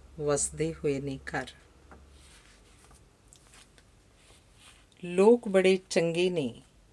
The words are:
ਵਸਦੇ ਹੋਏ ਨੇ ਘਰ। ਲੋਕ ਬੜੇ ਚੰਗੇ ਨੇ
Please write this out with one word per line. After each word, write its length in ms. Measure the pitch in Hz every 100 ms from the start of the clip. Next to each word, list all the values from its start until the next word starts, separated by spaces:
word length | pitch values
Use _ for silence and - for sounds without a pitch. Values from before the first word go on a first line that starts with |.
| - -
ਵਸਦੇ 540 | 147 143 - 151 160
ਹੋਏ 260 | 160 156 139
ਨੇ 180 | 139 135
ਘਰ। 320 | - 147 127 - - _ - - - - - - - - - - - - _ _ _ - - - - _ _ _ _ _ - - _ _ - - _ _
ਲੋਕ 440 | 175 180 202 240 226
ਬੜੇ 300 | 190 185 190 -
ਚੰਗੇ 400 | 185 165 165 185
ਨੇ 320 | 175 127 - - _ _